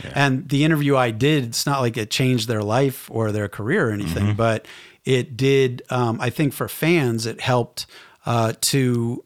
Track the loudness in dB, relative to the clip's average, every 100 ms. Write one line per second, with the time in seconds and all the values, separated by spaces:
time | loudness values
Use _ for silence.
0 | -6 0 2 0 0 2 2 2 2 2
1 | 2 2 2 2 0 -4 -2 0 0 -2
2 | -4 0 2 2 0 -2 0 2 0 -2
3 | -8 -4 -2 -2 -4 -6 -2 0 0 -2
4 | -4 -2 0 2 0 0 -6 -18 -20 _
5 | -2 0 -2 -2 2 4 2 0 -6 -2
6 | -2 -2 -2 0 -2 -2 -6 -2 0 2
7 | 2 -2 -4 -4 0 0 0 -6 -14 -16
8 | -20 _ -2 0 0 0 0 2 2 2
9 | -2 -6